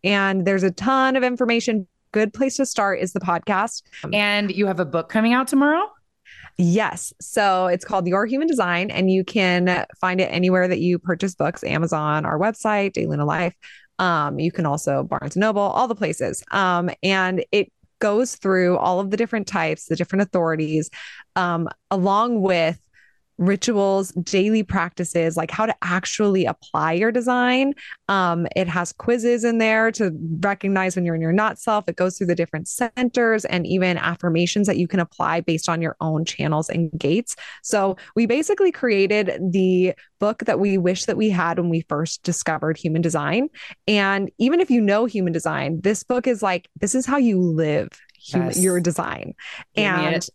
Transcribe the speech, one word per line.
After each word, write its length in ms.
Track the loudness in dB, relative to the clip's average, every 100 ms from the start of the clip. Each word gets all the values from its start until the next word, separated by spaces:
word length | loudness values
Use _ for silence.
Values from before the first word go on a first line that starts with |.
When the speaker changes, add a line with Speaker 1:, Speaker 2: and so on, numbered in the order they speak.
Speaker 1:
And 420 | 2 2 2 2 2
there's 180 | 2
a 80 | 0
ton 440 | 0 0 2 2 2
of 80 |
information 640 | 0 0 0 2 0 -2 -4 _ _
good 200 | -2 -2
place 220 | 0 -2 0
to 80 | -2
start 340 | 0 0 0
is 100 | -4
the 80 | -4
podcast. 640 | -2 -2 0 -2 -2 -6 _ -14 -4
Speaker 2:
And 360 | 0 0 0 -2
you 140 | 0 0
have 120 | 0
a 60 | -2
book 240 | -2 -2
coming 240 | 0 2
out 140 | 2 2
tomorrow? 360 | 2 2 2 -2 _ _ _ _ -20 -14 0
Speaker 1:
Yes. 560 | 2 4 0 -4 -14 -14
So 480 | -6 0 2 2 2
it's 160 | 0
called 240 | -2 -2 0
Your 180 | 0 0
Human 220 | 0 0
Design, 440 | 0 0 0 -2
and 200 | 0 2
you 120 | 2
can 640 | 0 0 2 2 2 0 -4 -4
find 220 | -2 0
it 40 | -2
anywhere 420 | 0 2 4 2
that 120 | 2
you 200 | 0 0
purchase 340 | -2 -2 -2 -2
books, 280 | -4 -4
Amazon, 600 | -4 -2 0 -2 0 0 0
our 120 | 0
website, 540 | -2 -2 -2 0 -2
Day 140 | -2 -2
Luna 180 | 0 0
Life. 300 | 0 -2 -6 -20 -20 _ -2
Um, 400 | 0 0 -2 -2
you 120 | -2
can 140 | 0 -2
also 380 | -2 0 -2
Barnes 320 | -2 -4 -4 0
and 60 |
Noble, 200 | 0 2
all 260 | 0 0 0
the 80 | -2
places. 480 | -4 -2 -4 -6 -4
Um, 380 | 0 2 2 -2 -2
and 420 | 0 0 0 -2 0
it 200 | 0 -2 _ _ _
goes 360 | 0 2 0 -2
through 420 | 0 2 4 2
all 220 | 2 0
of 100 | -2
the 60 | -2
different 300 | -2 -2 -4
types, 380 | -2 -2 -4 -4
the 100 | -4
different 260 | 0 0
authorities, 640 | 0 0 0 0 0 0 -2 -10 -18 -20 -8 -2
um, 320 | -2 -2 -4 -8 _
along 520 | 0 2 2 2 0
with 380 | 2 2 2 -2 _ _ _ _ _ -2
rituals, 720 | 0 2 0 2 2 2 -2
daily 500 | -6 -2 2 2 2
practices, 720 | 0 -2 -2 -4 -4 0 0 -2
like 140 | -6
how 160 | -2 -2
to 100 | -2
actually 640 | -2 -2 -4 0 2 2 0
apply 480 | -4 -6 -2 0
your 180 | 2 2
design. 640 | 0 0 0 2 2 0 -2 -12 -14 -2
Um, 380 | 0 2 0 -2 -2
it 120 | 0
has 260 | -2 -4
quizzes 500 | -4 -2 2 2 2
in 140 | 2 2
there 340 | 2 4 2
to 180 | 2 -2 -2 -6 -2
recognize 540 | -2 -2 0 0 0 0
when 80 |
you're 120 | -2 0
in 60 |
your 120 | 2
not 240 | 2 2 -2
self. 280 | -2 0 -2
It 60 | -2
goes 200 | -2 0
through 120 | -2
the 80 | 0
different 320 | -2 -4 -8
centers 760 | -6 -4 -2 0 2 2 2 0
and 200 | -2 0
even 320 | 0 2 0
affirmations 720 | -4 -2 0 2 2 2 0
that 100 | 0
you 100 | 0
can 120 | 0
apply 420 | -2 -4 -2 -2
based 260 | -2 -2 -2
on 140 | -2
your 140 | -4 -4
own 260 | -2 -2 -2
channels 440 | -4 -2 -2 -2
and 220 | -2 -2 -2
gates. 380 | 0 0 -2 -12 -16 -16
So 340 | -2 0 0 -2 -6 -2
we 120 | 0
basically 440 | 0 0 2 2
created 600 | 2 0 2 2 2 0 -2 0
the 420 | 2 4 4 2 -2 _ _
book 240 | -2 -2 -2
that 140 | 0
we 180 | 2 2
wish 280 | 0 0 -4
that 120 | 0
we 140 | 2
had 260 | 2 0 0
when 120 | 0
we 120 | -2 -2
first 320 | -4 -4 -6
discovered 560 | -6 -4 -4 -2 -2 -2
human 240 | -2 0
design. 480 | 0 -2 0 0 -2 -6 -20 -8 0
And 420 | 2 2 0 -4 0
even 240 | 2 2
if 80 | 4
you 100 | 4
know 260 | 4 2 0
human 280 | 0 -2
design, 480 | 0 -2 -2 -4 -2
this 220 | 0 -2
book 240 | -2 -2 0
is 160 | 0
like, 260 | 0 -2 _ -6
this 140 | -2
is 140 | -2 0
how 100 | 2
you 240 | 4 4
live 480 | 2 2 2 0 -2 -10 _ _ -4
hum-, 120 | -2
Speaker 2:
Yes. 160 | -2 0
Speaker 1:
your 200 | 2 2
design. 540 | 0 -2 -6 -8 -12 -14 -16 -18 -8 -2
Speaker 2:
Give 80 | 0 0
me 80 | 0
Speaker 1:
And 100 | -2
Speaker 2:
it. 120 | -4